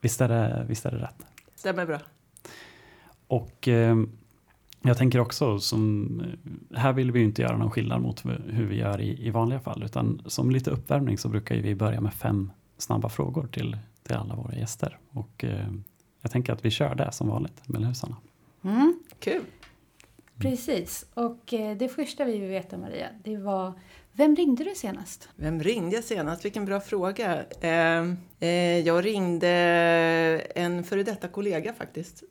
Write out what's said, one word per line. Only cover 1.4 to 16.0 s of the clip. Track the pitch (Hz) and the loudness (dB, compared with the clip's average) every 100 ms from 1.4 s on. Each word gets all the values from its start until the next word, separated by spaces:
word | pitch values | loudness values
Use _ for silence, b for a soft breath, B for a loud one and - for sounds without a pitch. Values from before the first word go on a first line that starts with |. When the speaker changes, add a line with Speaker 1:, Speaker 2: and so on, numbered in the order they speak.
| _ | _
Speaker 2:
Stämmer | - - 180 175 | -8 -4 -2 -2
bra. | 147 - _ _ - B B B B B B B B _ | -4 -8 _ _ -20 B B B B B B B B _
Speaker 1:
Och, | 120 110 - - | -2 -2 -4 2
eh, | 117 117 113 110 - _ _ _ _ _ - | 6 6 6 4 -4 _ _ _ _ _ 0
jag | 131 120 | 4 6
tänker | 131 123 | 6 4
också, | 117 - 139 101 | 2 2 2 2
som, | - 113 107 104 107 113 175 175 - - - | 0 2 2 2 -2 -4 -6 -8 -12 -14 -10
eh, | - | 0
här | 131 | 2
vill | 131 127 | 2 2
vi | 120 | 4
ju | |
inte | 113 104 | 4 4
göra | 120 117 | 0 2
någon | 110 | 0
skillnad | 113 113 60 | 0 0 0
mot | 62 110 | 0 -4
v-, | 123 120 - | -4 -6 -4
hur | 113 107 | -2 0
vi | 104 | 0
gör | 110 101 | -2 -2
i, | 107 127 117 | -2 -4 -2
i | |
vanliga | 110 113 131 | 0 0 -2
fall, | 127 - | -6 -6
utan | 110 131 113 110 - | -6 -2 0 -2 -6
som | - 127 | -2 2
lite | 127 127 | 2 0
uppvärmning | 135 - 143 135 104 | -4 0 0 0 -2
så | 120 | -2
brukar | 107 107 | -4 -2
ju | 120 | -2
vi | 104 | -2
börja | 98 107 113 | 0 0 0
med | 107 | -2
fem | - - 104 98 - _ _ | -2 -2 0 -2 -8 _ _
snabba | - 113 107 | -4 -2 -2
frågor | - - - 143 | -2 -2 -2 -4
till, | - 117 110 - _ | -6 -6 -6 -10 _
till | - 120 | -6 -4
alla | 107 | -4
våra | 110 120 | -8 -8
gäster. | - 113 - - - _ | -6 -6 -4 -6 -8 _
Och, | - 107 _ | -10 -10 _
eh, | 123 104 104 98 98 _ | -4 -4 -4 -8 -12 _